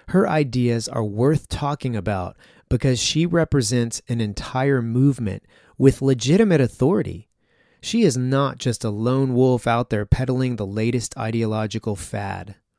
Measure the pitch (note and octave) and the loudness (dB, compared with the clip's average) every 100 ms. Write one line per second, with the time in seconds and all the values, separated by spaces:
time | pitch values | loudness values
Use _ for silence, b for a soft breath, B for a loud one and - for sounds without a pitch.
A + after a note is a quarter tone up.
0 | - F#3 G3+ D#3 C#3 B2 A#2+ A#2 - A#2+ | -2 2 2 2 0 0 0 0 -2 -4
1 | G#2+ G2+ C3 D#3 - - C#3+ D3 C3 A2+ | -4 2 2 2 -2 -4 -4 -4 -4 -4
2 | F#2 F#2+ F2+ - b b _ B2 C#3 B2 | -4 -4 -6 -12 b b _ -2 0 0
3 | - D#3 E3+ E3+ D#3 C#3+ G#2+ B2 A#2 - | 0 0 0 2 2 0 2 0 -2 -4
4 | - A#2+ G#2+ G2+ - B2+ C#3 C3+ A#2 A#2+ | -6 -4 -4 -6 -6 -2 0 0 0 2
5 | C#3 B2+ G#2+ G2 b b b - C3+ - | 2 2 -4 -6 b b b 2 4 4
6 | C3+ B2+ A2+ F#3 A3 D#3 B2 - C3 G3+ | 2 0 2 4 4 4 2 2 0 2
7 | A2 F2 - _ _ _ _ _ - A3+ | -2 -8 -16 _ _ _ _ _ -4 2
8 | G3+ B2 B2+ C3+ C#3 - B2+ A2+ A2+ G#2 | 2 2 0 0 0 -2 -4 -4 -4 -2
9 | A#2 C3+ C3+ B2 C3 B2 B2 A#2 A#2+ G#2+ | 0 0 2 2 4 2 0 -2 0 -4
10 | G#2 - C3 B2+ B2+ A#2 G2 G#2 A2+ B2 | 0 0 0 -2 -2 -4 -6 -2 -2 -2
11 | A2+ - A2 A2+ A2 G#2+ G#2+ A2 A2+ G2+ | -4 -8 -4 -2 -2 -2 -4 -4 -6 -6
12 | - G#2 G2+ F#2 F#2 G2 _ | -8 -8 -8 -8 -12 -18 _